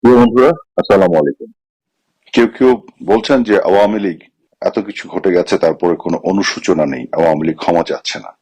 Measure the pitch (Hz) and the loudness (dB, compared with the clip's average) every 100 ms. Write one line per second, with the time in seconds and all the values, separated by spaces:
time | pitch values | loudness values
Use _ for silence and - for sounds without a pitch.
0 | 120 123 120 120 135 170 _ - - 98 | 4 4 4 4 2 0 _ -8 0 2
1 | 180 - 143 139 220 _ _ _ _ _ | 4 2 0 -4 -14 _ _ _ _ _
2 | _ _ _ - 117 - 131 120 - _ | _ _ _ 0 0 2 2 2 -4 _
3 | 82 110 - 139 110 101 85 98 101 107 | -2 -2 2 0 2 0 2 2 2 0
4 | 101 80 - _ _ _ - - 101 - | -4 -6 -16 _ _ _ -4 -4 -6 -12
5 | - 92 95 90 87 92 82 78 90 82 | -10 -4 0 0 0 0 0 0 -2 -2
6 | - 82 85 95 95 - - 82 73 67 | -4 -4 -2 -2 -2 -6 -2 0 0 -4
7 | 62 80 82 78 80 78 - 85 82 73 | -8 0 0 0 -2 -4 -2 -2 -2 -6
8 | - - - - | -8 -12 -14 -20